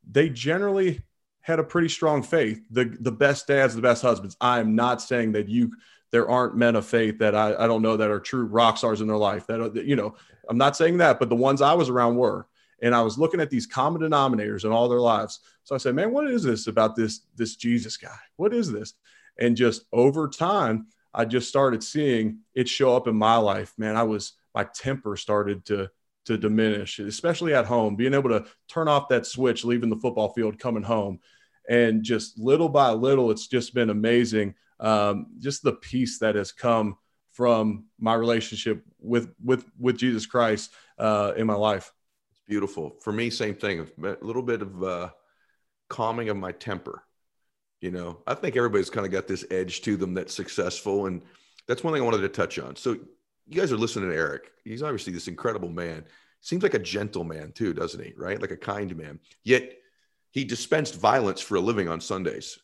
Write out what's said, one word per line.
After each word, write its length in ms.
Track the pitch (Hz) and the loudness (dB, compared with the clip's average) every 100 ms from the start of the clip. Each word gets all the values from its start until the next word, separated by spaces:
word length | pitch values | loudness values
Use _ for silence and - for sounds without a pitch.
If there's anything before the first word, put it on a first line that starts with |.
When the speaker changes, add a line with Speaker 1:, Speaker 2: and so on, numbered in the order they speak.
| - | 2
Speaker 1:
they 200 | 123 160 | 2 2
generally 720 | 120 131 175 202 196 190 143 - _ _ _ | 0 -2 -2 0 0 0 -2 -12 _ _ _
had 180 | - 160 | -2 -2
a 40 | |
pretty 260 | 156 175 165 | 0 0 0
strong 320 | - 156 147 | 0 2 0
faith. 400 | 135 165 113 110 - | 2 2 2 -2 -4
The, 160 | 113 120 - | 0 0 -2
the 120 | 110 | -6
best 360 | 110 143 143 - | -2 -2 -2 0
dads, 280 | 139 135 | 2 2
the 60 | 113 | 2
best 200 | 123 117 | 2 2
husbands. 360 | 127 107 98 - | 2 0 -4 -2
I 200 | 123 123 | 0 2
am 160 | 110 | 2
not 260 | 110 123 120 | 2 2 -2
saying 300 | - 123 113 | -4 -2 0
that 160 | 107 101 | -2 -2
you, 260 | 117 117 - _ _ _ | 0 0 -4 _ _ _
there 180 | 117 - | 0 2
aren't 260 | 123 120 | 2 0
men 200 | 113 120 | 2 2
of 100 | 113 | 2
faith 320 | 98 117 110 107 | 0 0 2 2
that 180 | 107 | 2
I, 200 | 104 107 - | 4 2 2
I 60 | 113 | 2
don't 140 | 113 | 4
know 160 | 110 110 | 2 2
that 140 | 107 | 2
are 80 | 104 | 0
true 260 | - 131 | -2 -4
rock 320 | 113 110 113 104 | 0 4 4 4
stars 240 | 117 107 | 0 0
in 60 | 110 | 0
their 100 | 107 | 2
life. 300 | 104 101 - | 0 0 -6
That, 120 | 113 | -4
uh, 120 | 117 | -4
you 220 | 107 139 | -4 0
know, 200 | 135 104 - - _ - | 0 0 -8 -20 _ -4
I'm 100 | 117 | 2
not 200 | 143 139 | 2 4
saying 220 | 165 175 | 2 6
that, 200 | 160 123 | 6 6
but 100 | 117 | 2
the 60 | |
ones 260 | 117 135 139 | 4 4 4
I 120 | 143 | 4
was 160 | 170 135 | 4 2
around 260 | 123 120 | 4 4
were. 320 | 120 120 98 - _ _ _ | 4 2 0 -10 _ _ _
And 120 | 117 | 2
I 80 | 120 | 4
was 160 | 113 113 | 2 2
looking 240 | 160 175 | 0 2
at 80 | 147 | 0
these 160 | 123 | -2
common 360 | - - 143 170 | -2 0 0 0
denominators 640 | 160 147 135 117 107 104 | 2 2 4 2 -2 -4
in 80 | 107 | 0
all 160 | 113 123 | 2 4
their 140 | 123 | 4
lives. 380 | 120 107 107 - _ _ | 4 4 0 -10 _ _
So 100 | - | -6
I 60 | 135 | -2
said, 160 | 135 | 0
"Man, 160 | 131 208 | 0 0
what 160 | 269 294 | 0 0
is 160 | 240 | 0
this 240 | 147 110 110 | 0 0 0
about 280 | 110 110 | 2 2
this, 260 | 110 110 - _ | 2 -2 -4 _
this 200 | - 110 | -6 -6
Jesus 420 | - 120 120 107 - | -4 0 0 -2 -12
guy? 180 | 90 - - | -14 -20 -20
What 180 | - 202 | -2 0
is 180 | 240 185 | 0 -2
this?" 220 | 104 107 _ _ _ _ - | -6 -10 _ _ _ _ -2
And 180 | 120 113 | 0 4
just 280 | 120 110 _ | 2 2 _
over 360 | 113 131 147 147 | 4 4 4 -4
time, 600 | - 170 208 127 110 110 _ _ | -2 0 2 2 0 -6 _ _
I 120 | - | -2
just 240 | 110 123 120 | 0 0 0
started 340 | 139 135 113 | 2 2 2
seeing 560 | - 151 143 117 110 110 _ | -4 -2 2 2 0 -4 _
it 160 | 131 123 | -4 -2
show 260 | - 131 | 2 4
up 120 | 123 123 | 4 2
in 80 | |
my 220 | 110 107 117 | 2 6 6
life. 360 | 107 98 101 - | 4 0 -4 -6
Man, 200 | 107 110 | -2 0
I 60 | |
was, 300 | 113 107 - _ _ | 0 -2 -8 _ _
my 100 | - | -6
temper 540 | 101 - 131 135 107 98 | -6 -6 -6 -4 -6 -8
started 480 | - 104 101 98 | -2 0 0 -4
to, 240 | - 101 98 _ _ _ | -4 -4 -4 _ _ _
to 120 | - 110 | -4 0
diminish, 600 | 107 107 110 104 101 - | 2 2 2 0 -6 -8
especially 540 | 101 107 165 165 170 | -10 -2 -2 0 2
at 120 | 139 | 2
home, 300 | 104 120 110 | 4 2 2
being 180 | 101 131 | 0 2
able 160 | 139 135 | 2 2
to 160 | 110 - _ - | 0 -2 _ -8
turn 200 | 165 156 | -2 2
off 220 | 143 139 | 2 2
that 160 | 123 | 0
switch, 400 | 117 - 127 113 | 0 0 0 0
leaving 240 | 117 120 117 | 0 0 0
the 60 | |
football 340 | 110 127 120 104 | -2 -2 -2 -2
field, 300 | 117 110 104 | 0 -4 -4
coming 240 | 127 110 | -6 -4
home. 360 | 101 110 101 90 _ _ _ _ - | -2 -2 -2 -8 _ _ _ _ 2
And 360 | 120 117 110 | 4 4 2
just 340 | 110 110 - - | 0 -2 -4 -6
little 320 | 117 151 165 | 2 4 4
by 220 | 139 131 | 4 4
little, 400 | 110 127 135 120 | 4 2 4 2
it's 160 | 107 - | 0 -2
just 260 | 123 120 | -4 -2
been 160 | 123 113 | 0 0
amazing. 640 | 104 110 120 117 110 101 - _ _ | 2 4 4 4 0 -2 -8 _ _
Um, 480 | 110 107 104 101 - - | 0 2 2 -2 -8 -10
just 240 | 135 139 | -8 -2
the 100 | 143 | -2
peace 460 | - - 127 120 - | -2 -6 -4 -4 0
that 160 | 110 | 0
has 160 | 104 95 | 0 -4
come 460 | - 123 113 107 95 _ _ _ | -4 0 0 0 -6 _ _ _
from 540 | - 123 113 110 98 - _ | -2 2 4 2 -4 -12 _
my 140 | 113 | 0
relationship 680 | 113 117 117 110 107 113 107 _ _ | 2 2 0 -2 -6 -4 -4 _ _
with, 340 | 98 120 120 _ | -2 -2 -2 _
with, 220 | 120 127 - - | -2 -2 -2 -2
with 180 | 123 120 | -2 0
Jesus 280 | 127 110 | 0 0
Christ, 460 | 107 127 113 107 - - _ - | -2 0 2 0 -4 -20 _ -4
uh, 360 | 110 104 101 | 0 2 0
in 120 | - 113 | 0 -2
my 80 | |
life. 360 | 104 107 98 - _ _ _ _ | 2 0 0 -6 _ _ _ _
Speaker 2:
It's 100 | _ - | _ -6
beautiful. 480 | 104 98 - 73 - | -4 -4 -6 -12 -10
For 100 | 110 | -8
me, 180 | 107 120 | -4 -4
same 260 | - 107 | -4 -6
thing. 320 | 95 104 87 78 - | -4 -6 -6 -8 -10
A 140 | 90 90 | -10 -8
little 220 | 104 120 | -8 -6
bit 180 | 123 113 | -4 -6
of, 220 | 98 92 | -6 -6
uh, 260 | 92 87 90 _ _ _ _ _ _ _ _ | -6 -6 -8 _ _ _ _ _ _ _ _
calming 400 | - 113 117 113 | -6 -4 -4 -4
of 80 | 98 | -6
my 140 | 92 | -8
temper. 520 | - 117 92 - - _ _ _ _ _ _ _ _ | -10 -10 -10 -10 -16 _ _ _ _ _ _ _ _
You 120 | 92 | -10
know, 320 | 90 87 90 | -8 -10 -12
I 80 | - | -8
think 220 | 147 175 | -6 -4
everybody's 340 | 127 120 101 92 | 0 2 0 0
kinda 180 | 113 98 | -4 -4
got 200 | 92 - | -4 -4
this 180 | 95 - | -8 -4
edge 300 | 92 92 - | -4 -4 -6
to 140 | - 101 | -4 -2
them 180 | 92 | -2
that's 180 | 92 85 | -4 -8
successful. 720 | - 92 - 90 - 104 98 | -12 -8 -4 -4 -4 -4 -2
And 160 | 95 90 - _ _ _ - | -2 -6 -12 _ _ _ -6
that's 160 | 123 | -4
one 100 | 165 | -2
thing 80 | 151 | -2
I 40 | |
wanted 160 | 120 110 | 0 0
to 80 | 98 | -2
touch 280 | - 85 - | -2 -4 -4
on. 180 | 64 | -12
So 180 | - 127 | -6 -4
you 600 | 113 - _ _ _ _ | -4 -8 _ _ _ _
guys 180 | 170 185 | -4 -2
are 60 | 113 | 0
listening 320 | 113 110 95 | -2 -4 -4
to 60 | |
Eric. 360 | 80 80 - - _ | -2 -4 -6 -16 _
He's 180 | - 113 | -14 -10
obviously 320 | 151 117 - | -8 -6 -8
this 140 | 87 - | -10 -12
incredible 420 | 85 120 107 87 | -6 -6 -6 -8
man. 340 | 85 85 80 - _ _ _ | -8 -8 -10 -18 _ _ _
Seems 220 | - 180 | -8 -2
like 100 | 196 | 0
a 60 | 120 | -2
gentle 440 | - 101 104 92 | -4 -6 -6 -6
man 280 | 85 78 76 | -8 -10 -14
too, 220 | - 104 | -6 -4
doesn't 300 | 80 85 - | -4 -8 -10
he? 100 | - - | -16 -12
Right? 240 | 90 104 | -8 -6
Like 80 | 98 | -8
a 80 | 87 | -8
kind 400 | - 101 98 82 | -8 -6 -8 -10
man. 220 | 76 76 _ _ | -14 -18 _ _
Yet 340 | 110 127 127 - _ _ _ _ _ | 2 2 2 -18 _ _ _ _ _
he 120 | 135 | -8
dispensed 520 | 120 117 - 156 143 | -6 -8 -2 -2 -2
violence 440 | - 107 131 104 92 | 0 2 2 0 -4
for 160 | - | -2
a 60 | 101 | 0
living 260 | 95 110 87 | 0 -2 -2
on 140 | 82 | -6
Sundays 560 | - 95 87 - - - | -6 -6 -6 -8 -14 -20